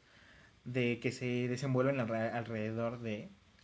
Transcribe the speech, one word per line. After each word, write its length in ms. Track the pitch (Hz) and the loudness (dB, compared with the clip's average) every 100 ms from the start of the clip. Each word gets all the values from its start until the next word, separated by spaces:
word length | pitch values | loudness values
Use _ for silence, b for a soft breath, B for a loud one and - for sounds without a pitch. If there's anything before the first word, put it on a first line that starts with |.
| b b b b b - | b b b b b -14
de 360 | - 127 120 120 | -4 2 2 2
que 100 | 127 | -2
se 360 | - 123 123 123 | -2 0 0 0
desenvuelven 500 | 123 139 127 131 139 | 0 2 4 4 2
alre-, 320 | 113 113 113 | 0 0 0
alrededor 680 | 117 110 110 107 113 117 120 | -2 -2 -2 -2 -2 -2 -2
de 300 | 113 107 - - - - | -4 -4 -8 -16 -20 -12